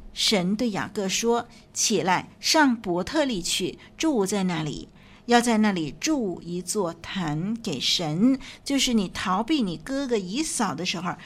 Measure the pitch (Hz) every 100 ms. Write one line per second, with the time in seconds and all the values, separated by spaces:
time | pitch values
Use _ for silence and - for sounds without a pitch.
0 | - - - 214 175 214 247 185 117 214
1 | 190 185 233 233 - - - - - 196
2 | 165 175 - - - 320 285 233 196 170
3 | 185 311 269 208 - - 170 - - -
4 | 320 254 190 202 185 165 151 156 - -
5 | - - - 233 233 220 214 180 147 -
6 | - 302 202 160 165 175 180 214 175 165
7 | - 196 165 151 190 226 208 131 - -
8 | 160 156 247 269 - - - 277 254 226
9 | 180 - 202 185 226 311 196 156 160 269
10 | 277 233 180 233 311 - 196 160 180 175
11 | 175 -